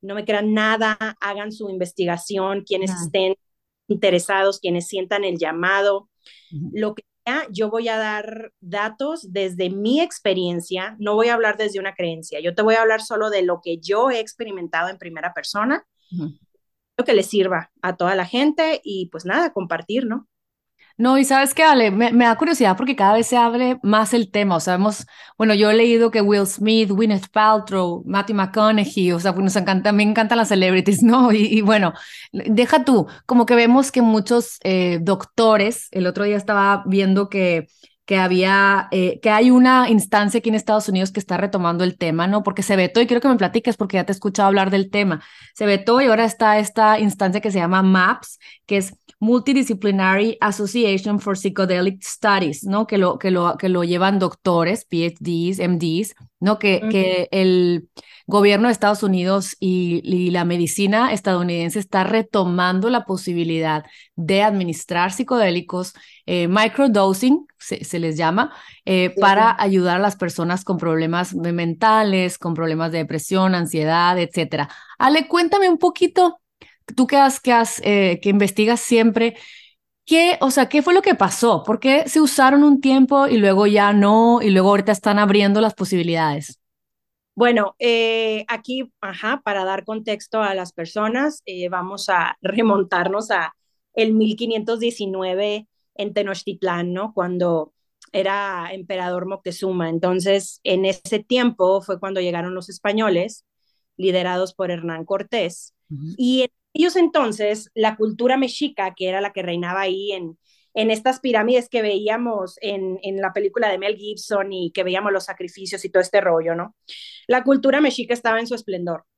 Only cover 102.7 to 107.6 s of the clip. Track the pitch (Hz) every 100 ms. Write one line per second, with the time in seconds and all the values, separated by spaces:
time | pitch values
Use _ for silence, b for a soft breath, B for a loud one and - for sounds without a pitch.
102.7 | 190 208 208 220 175 196 - _ _ _
103.7 | _ _ _ 185 180 180 180 185 - 185
104.7 | 175 165 160 165 196 196 233 175 175 -
105.7 | _ _ 147 151 175 247 254 254 _ _
106.7 | - 349 349 339 320 247 202 208 214